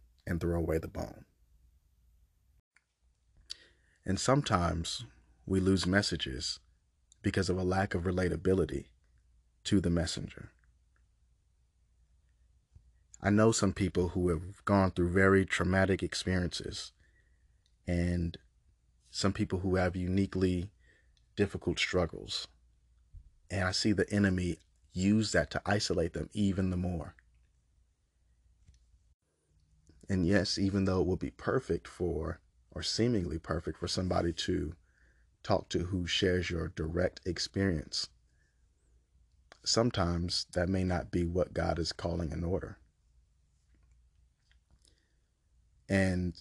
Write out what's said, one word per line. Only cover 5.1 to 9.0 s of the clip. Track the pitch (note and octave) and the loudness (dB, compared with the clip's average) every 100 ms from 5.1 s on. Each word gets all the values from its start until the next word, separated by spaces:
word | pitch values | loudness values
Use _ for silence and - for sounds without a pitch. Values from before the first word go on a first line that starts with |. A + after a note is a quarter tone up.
| - _ _ - | -18 _ _ -2
we | F#2+ | 0
lose | F#2 F#2+ F2+ | 4 2 4
messages | G2 G2+ E2 - B1+ - - _ _ _ _ _ _ | 2 2 -2 -6 -8 -8 -10 _ _ _ _ _ _
because | G#2 G2+ F2 | -2 0 0
of | F#2 | 0
a | |
lack | F2+ F#2 G2 | 0 0 0
of | F#2 | 0
relatability | F2+ F2+ F2+ E2+ F#2+ F#2+ D#2+ C#2 - _ | -2 0 0 0 2 2 2 -2 -10 _